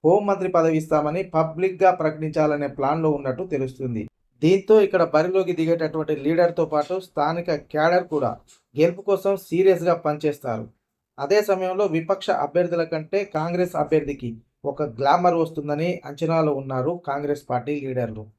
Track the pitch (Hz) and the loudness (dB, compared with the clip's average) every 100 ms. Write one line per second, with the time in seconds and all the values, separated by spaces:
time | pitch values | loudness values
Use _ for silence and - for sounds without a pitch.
0 | 156 190 202 196 185 180 165 160 156 156 | 4 4 2 -2 0 2 2 0 0 0
1 | 147 170 190 160 156 156 190 180 185 - | 0 -4 -4 -2 -2 0 -4 4 4 4
2 | 156 151 156 156 151 147 143 139 135 160 | -2 -2 -6 0 0 0 -4 -2 -2 0
3 | 160 143 135 123 185 147 131 131 131 113 | 0 0 -4 -6 -4 -4 -4 -6 -6 -6
4 | - _ _ _ 156 196 196 220 202 185 | -8 _ _ _ 2 2 6 4 6 2
5 | 165 151 175 190 180 160 160 170 156 160 | 2 2 2 0 0 0 0 0 0 -4
6 | 151 147 139 165 175 170 156 151 147 185 | -4 -2 0 2 2 2 0 0 -2 -4
7 | 185 - 151 165 175 151 - 151 160 180 | -6 -2 -2 -2 -4 -6 -4 0 2 2
8 | 175 151 120 107 _ _ _ - 165 175 | 0 -2 -2 -6 _ _ _ 2 2 2
9 | 202 196 196 196 - 165 190 175 170 165 | -2 0 0 -2 -2 2 4 4 2 0
10 | 151 151 151 - 131 113 113 _ _ _ | -2 -2 -2 -2 -6 -6 -8 _ _ _
11 | _ - 139 202 208 190 185 185 202 160 | _ -10 2 2 2 0 0 0 0 0
12 | 165 190 - 190 - 180 123 170 165 160 | -2 -4 0 -2 0 0 0 0 -2 -4
13 | 156 196 202 156 160 175 180 165 147 156 | -2 -4 -2 -4 -2 -2 -2 -2 0 0
14 | 143 139 120 113 _ _ 139 139 151 113 | 0 -8 -8 -10 _ _ -8 -4 -6 -2
15 | 135 170 175 170 160 160 147 147 170 175 | 2 4 4 2 -2 -4 -4 -2 -2 -4
16 | 143 143 160 165 151 139 135 127 131 175 | -10 -6 -2 0 2 0 -4 -4 -2 -4
17 | - 139 147 143 - 123 123 147 135 127 | -6 -6 -4 -6 -4 -4 -2 -6 -4 -4
18 | 117 107 104 | -4 -6 -16